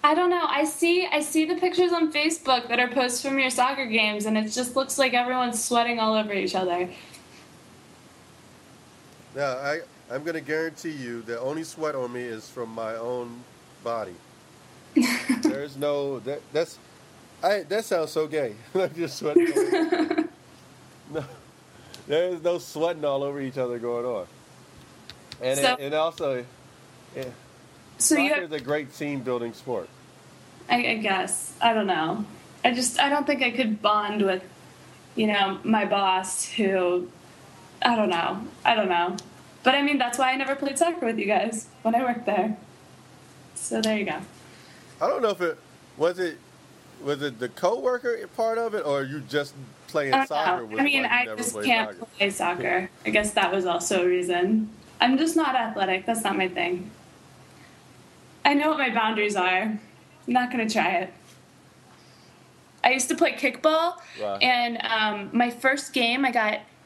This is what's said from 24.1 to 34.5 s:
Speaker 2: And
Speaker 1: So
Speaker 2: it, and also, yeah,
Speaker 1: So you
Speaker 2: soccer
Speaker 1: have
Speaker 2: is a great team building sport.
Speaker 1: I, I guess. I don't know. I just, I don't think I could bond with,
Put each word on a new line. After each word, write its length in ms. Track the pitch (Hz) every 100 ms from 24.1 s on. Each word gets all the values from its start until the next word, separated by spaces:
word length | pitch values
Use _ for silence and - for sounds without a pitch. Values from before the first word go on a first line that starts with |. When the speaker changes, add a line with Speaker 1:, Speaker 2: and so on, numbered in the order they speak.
| 113 87 - - - - - - - - - - -
Speaker 2:
And 160 | 127 135
Speaker 1:
So 140 | 139
Speaker 2:
it, 60 | 247
and 160 | 139 151
also, 500 | 160 160 147 127 123 - - - - - - -
yeah, 80 | 127 123 - - - - - -
Speaker 1:
So 180 | - 294
you 140 | 277
Speaker 2:
soccer 120 | 294
Speaker 1:
have 120 | 175
Speaker 2:
is 80 | 151
a 20 |
great 300 | 123 147 139 -
team 260 | 147 139
building 320 | 123 123 117
sport. 360 | 110 - 113 82 - - - - - - - -
Speaker 1:
I, 160 | 240 233
I 100 | 220
guess. 560 | 208 190 - - - -
I 140 | 233
don't 140 | 220 196
know. 380 | 170 160 208 208 - - -
I 120 | 247 247
just, 240 | 247 -
I 100 | 277
don't 160 | 285 285
think 160 | 277
I 80 | 254
could 320 | 233 233 214
bond 400 | 208 214 208 208
with, 200 | 196 185 -